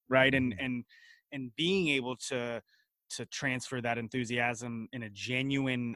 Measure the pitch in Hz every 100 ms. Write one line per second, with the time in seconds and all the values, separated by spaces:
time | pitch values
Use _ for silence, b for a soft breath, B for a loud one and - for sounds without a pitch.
0 | _ 131 131 135 127 107 135 123 113 b
1 | b b _ 139 127 110 165 196 165 139
2 | 123 127 - 131 120 117 - _ _ _
3 | _ - 117 - 139 127 - 127 117 117
4 | 113 131 117 123 120 117 120 117 110 127
5 | 113 101 98 127 135 139 131 127 120